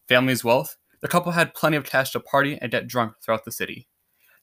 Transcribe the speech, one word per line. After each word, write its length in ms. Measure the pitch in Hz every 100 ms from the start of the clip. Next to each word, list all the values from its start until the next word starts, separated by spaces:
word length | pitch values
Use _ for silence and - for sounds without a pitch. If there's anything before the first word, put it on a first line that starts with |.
| -
Family's 340 | 123 131 123
Wealth, 320 | 117 127 151 - _ _
the 80 | 147
couple 240 | 175 175
had 220 | 170 165
plenty 240 | - 156 151
of 80 | 131
cash 260 | 131 131
to 80 | 123
party 380 | - - 139 147
and 80 | 120
get 180 | 117 120
drunk 260 | 123 113 -
throughout 240 | - 110 -
the 60 |
city. 360 | - 92 - - _ _ _ _ _